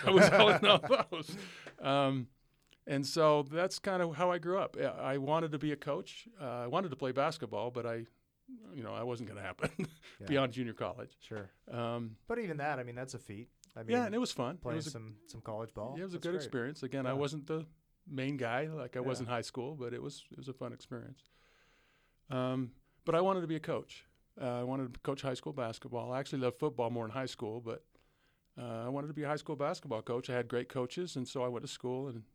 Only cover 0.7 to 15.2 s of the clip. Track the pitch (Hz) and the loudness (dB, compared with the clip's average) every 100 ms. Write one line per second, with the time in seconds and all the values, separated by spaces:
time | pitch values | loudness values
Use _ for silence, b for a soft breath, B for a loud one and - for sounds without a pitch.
0.7 | 196 143 254 - 165 151 190 185 B B | 6 6 2 2 -4 -6 -10 -10 B B
1.7 | B 135 139 135 135 120 _ _ _ _ | B 2 4 4 2 -4 _ _ _ _
2.7 | - - 139 139 170 156 147 139 160 185 | -16 -2 -2 0 4 6 6 4 0 0
3.7 | - 202 185 170 147 180 175 165 190 143 | 0 0 0 0 2 2 2 0 0 0
4.7 | - 139 - 135 139 139 160 165 151 151 | 0 -2 0 -2 0 2 2 2 0 0
5.7 | 147 147 156 - - 226 208 135 120 120 | -2 -2 -4 -4 -14 -18 -10 -6 -4 0
6.7 | 160 185 127 131 127 151 156 110 104 120 | 0 -2 -2 -2 2 2 0 -4 -4 -2
7.7 | 123 117 117 117 _ _ _ - 247 208 | -2 -4 -4 -6 _ _ _ -18 -18 -14
8.7 | 156 107 107 123 117 110 104 98 - 156 | -10 -6 -4 -2 -4 -6 -8 -8 -4 -4
9.7 | - 170 - B B 101 139 131 117 120 | -2 -8 -8 B B 0 2 2 0 -4
10.7 | 104 104 90 117 - - 107 95 _ - | -2 -4 -4 -12 -16 -10 -10 -10 _ -8
11.7 | 120 117 120 117 110 - 233 202 151 147 | -4 -2 -2 -6 -10 -6 -4 -4 -2 -2
12.7 | 135 120 123 127 120 - 104 123 _ - | -2 -6 -8 -8 -10 -10 -12 -12 _ -18
13.7 | 113 113 240 226 220 247 - 123 170 123 | -10 0 2 2 0 -2 0 -2 -2 -4
14.7 | 156 156 123 110 104 | -4 -4 -10 -12 -16